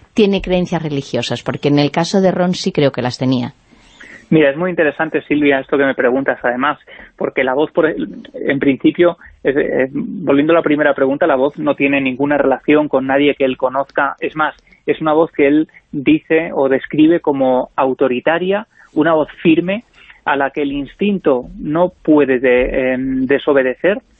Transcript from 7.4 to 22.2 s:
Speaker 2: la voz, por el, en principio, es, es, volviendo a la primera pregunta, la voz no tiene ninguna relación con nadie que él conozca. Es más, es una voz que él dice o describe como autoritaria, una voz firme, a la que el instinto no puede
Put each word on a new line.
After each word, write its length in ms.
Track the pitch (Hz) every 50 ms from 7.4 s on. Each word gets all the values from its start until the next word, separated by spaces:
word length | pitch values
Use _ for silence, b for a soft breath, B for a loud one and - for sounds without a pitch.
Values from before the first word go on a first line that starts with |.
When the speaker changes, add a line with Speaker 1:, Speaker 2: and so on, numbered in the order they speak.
| 131
Speaker 2:
la 100 | 131 127
voz, 160 | 139 156 -
por 140 | - 175 165
el, 360 | 156 - - - - - - - -
en 260 | - - - - 143 139
principio, 600 | 135 139 131 - - 160 160 - 175 175 170 B B B B B -
es, 100 | - 131
es, 360 | 147 - - - 135 131 135
volviendo 640 | 139 - - - - - - 139 143 143 147 156 165
a 20 |
la 60 | 170
primera 320 | 156 151 147 143 147 147 139
pregunta, 320 | - 135 131 139 147 180
la 100 | 160 143
voz 220 | 127 131 143 - 165
no 160 | 151 147 139
tiene 260 | - 143 139 143 139
ninguna 380 | 139 131 127 120 139 143 147 139
relación 500 | 135 135 127 - - - 147 147 151 143
con 180 | - 131 131
nadie 280 | 135 135 143 147 143 131
que 80 | - 139
él 140 | 131 127 -
conozca. 580 | 135 127 131 139 135 - - 160 143 135 - -
Es 160 | 165 139 -
más, 200 | 156 156 143 - b b b b b b
es 140 | 151 143 -
una 100 | 156 156
voz 180 | 151 156 170 -
que 160 | - - 143
él 220 | 139 147 156 160 b b b b _
dice 580 | - 147 131 135 156 151 - - 160 160 165 170 -
o 140 | 151 139 131
describe 500 | 135 127 - - - 151 156 160 170 160
como 480 | - 156 143 139 135 131 127 127 - - _
autoritaria, 920 | - 139 135 127 - 139 127 123 123 - 151 165 170 180 185 196 208 220 b b b b b -
una 180 | 156 147 165
voz 160 | 165 156 143 - - -
firme, 420 | - - 160 175 175 180 196 226 - b b b b b b b b
a 120 | 160 143
la 140 | 139 139 135
que 120 | - 156
el 100 | 147 143
instinto 720 | 139 143 139 123 - - 196 208 202 180 - 156 135 123 143 165 - -
no 300 | - 151 151 165 180 180 - _
puede 380 | - 165 151 147